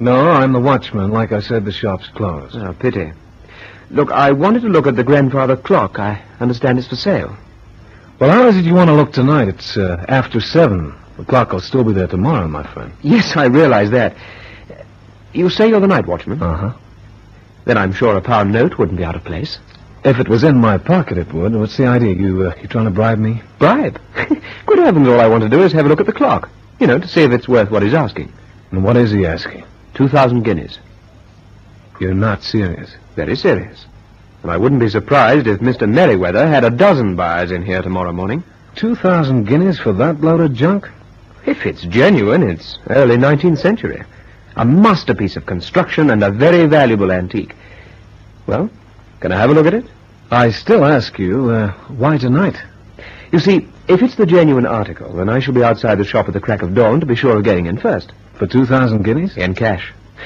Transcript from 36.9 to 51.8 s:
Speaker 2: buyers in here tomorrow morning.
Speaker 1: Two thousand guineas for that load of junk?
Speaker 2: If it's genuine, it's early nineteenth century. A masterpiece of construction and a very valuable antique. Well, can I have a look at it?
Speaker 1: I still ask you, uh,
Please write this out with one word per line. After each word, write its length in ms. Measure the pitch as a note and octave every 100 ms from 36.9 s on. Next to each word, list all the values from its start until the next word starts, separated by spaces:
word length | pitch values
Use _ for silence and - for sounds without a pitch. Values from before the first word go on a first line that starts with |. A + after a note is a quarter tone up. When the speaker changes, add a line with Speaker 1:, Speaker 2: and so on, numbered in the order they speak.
| D3 G#2
Speaker 2:
buyers 380 | F2 E2+ F2 F2
in 100 | F2+
here 200 | F#2+ F#2
tomorrow 300 | F2+ F#2 F2+
morning. 300 | F2 F#2+ D#3 - - -
Speaker 1:
Two 220 | - A3+ A#3
thousand 500 | F#3 F3 C3+ B2+ G2+
guineas 320 | D3+ F#3+ D#3
for 140 | A2+
that 280 | F#2+ B2+ D3
load 200 | D#3 E3
of 120 | D#3
junk? 340 | A#2+ D#3+ G3+ - - - - - - C#4
Speaker 2:
If 180 | C#4+ F2+
it's 160 | -
genuine, 600 | F2 G#2+ F#3 D#3 G2+ E3
it's 360 | A#2 D#2+ - - -
early 260 | C3 B2 A#2+
nineteenth 440 | C#3 C#3+ F3 D3+
century. 420 | F3+ A3+ - - - - - - - -
A 80 |
masterpiece 720 | A#2 E3+ A3 E3+ - G#2 G2 -
of 100 | -
construction 640 | F2+ - F3+ - - D3
and 140 | G#2+
a 60 | G2+
very 360 | G#2 D#3+ F3 D#3
valuable 460 | D3+ B2+ G#2+ F#2
antique. 420 | F2+ F2+ G#2+ - - - - - - - - - - -
Well, 220 | A#2 G#3 - - - - -
can 100 | F2+
I 80 | G#2+
have 120 | B2
a 40 |
look 120 | D#3 D#3
at 80 |
it? 100 | A3 - - - _ -
Speaker 1:
I 200 | B2 A#2
still 340 | G#2+ - A3
ask 340 | C#3+ C#3 G#2 -
you, 320 | F2+ B2 A#2+
uh, 200 | A2+ G2+ -